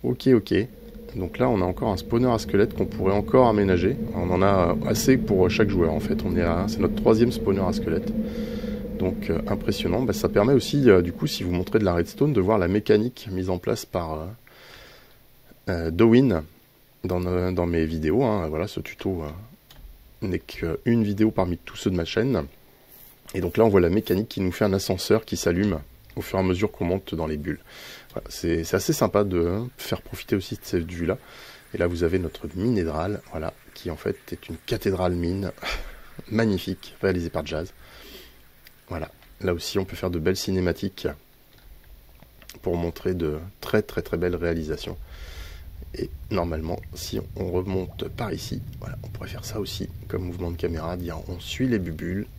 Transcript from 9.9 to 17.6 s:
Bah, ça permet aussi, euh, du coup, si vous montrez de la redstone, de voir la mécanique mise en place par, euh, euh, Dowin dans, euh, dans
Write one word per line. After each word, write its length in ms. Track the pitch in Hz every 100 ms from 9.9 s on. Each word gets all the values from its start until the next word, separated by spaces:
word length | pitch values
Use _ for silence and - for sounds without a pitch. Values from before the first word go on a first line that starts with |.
| 92
Bah, 100 | 127
ça 160 | 101 -
permet 240 | 101 104
aussi, 340 | 139 - 143 127
euh, 140 | 92
du 100 | 87
coup, 140 | 82 156
si 160 | -
vous 100 | 92
montrez 280 | 87 90 113
de 40 |
la 120 | 101 87
redstone, 380 | 85 - 143
de 60 | 127
voir 200 | 92 110
la 80 | 87
mécanique 600 | 101 - 104 117 - -
mise 180 | 92 92
en 80 | 92
place 260 | 110 113
par, 300 | - 92 82
euh, 120 | 78 82 117 - - - - - - - - - - - - -
euh, 200 | 87 82
Dowin 540 | 82 113 117 135 87 78 - _ _ _ _
dans, 220 | 92 90 90
euh, 260 | 90 90
dans 140 | 90